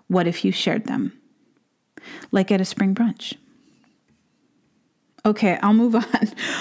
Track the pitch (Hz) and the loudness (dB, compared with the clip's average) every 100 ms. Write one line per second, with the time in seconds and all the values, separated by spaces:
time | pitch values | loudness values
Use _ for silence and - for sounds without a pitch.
0 | - 180 170 170 196 190 - - - - | -2 0 0 0 -2 -2 -2 -4 -4 -4
1 | - - _ _ _ _ _ _ _ - | -6 -8 _ _ _ _ _ _ _ -20
2 | - - - 196 190 196 190 - 196 190 | -20 -20 -4 0 2 2 0 0 0 2
3 | 233 - - - _ _ _ _ _ _ | 0 -2 -10 -14 _ _ _ _ _ _
4 | _ _ _ _ _ _ _ _ _ _ | _ _ _ _ _ _ _ _ _ _
5 | _ _ 214 214 202 - 202 220 240 226 | _ _ 0 2 2 2 4 4 4 2
6 | 220 - 214 - - - | 0 -2 -2 -4 -8 -6